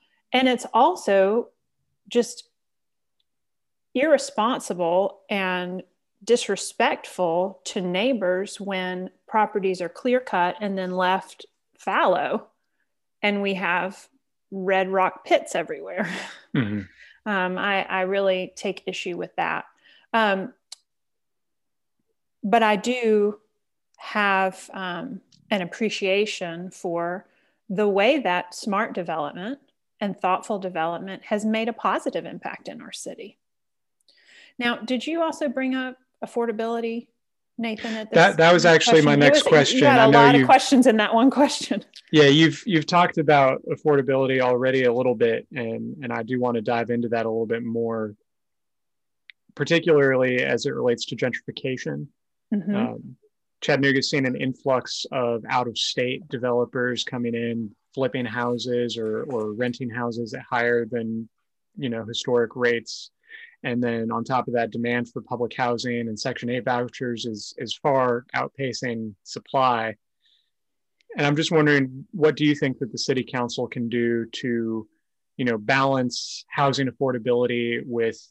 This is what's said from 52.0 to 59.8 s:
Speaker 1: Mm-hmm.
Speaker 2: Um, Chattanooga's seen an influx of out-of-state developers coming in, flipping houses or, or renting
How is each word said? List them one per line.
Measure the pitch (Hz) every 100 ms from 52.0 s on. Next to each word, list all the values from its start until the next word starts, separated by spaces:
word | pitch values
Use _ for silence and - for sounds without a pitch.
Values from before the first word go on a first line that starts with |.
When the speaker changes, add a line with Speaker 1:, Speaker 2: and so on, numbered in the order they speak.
| 147 _ _ _ -
Speaker 1:
Mm-hmm. | 208 170 202
Speaker 2:
Um, | - 117 - 131 _ _ _ _
Chattanooga's | - 139 139 135 -
seen | 147 131
an | 127
influx | 131 127 139 127 - - -
of | 139 120 117 113
out-of-state | 131 120 - - - 123 135 -
developers | 123 123 120 117 131 123 120
coming | - 131 120
in, | 117 117 117 107 - _
flipping | - 131 131 120
houses | 120 120 120 123 120 120 113
or, | 110 107
or | 135 120 107
renting | 104 123 123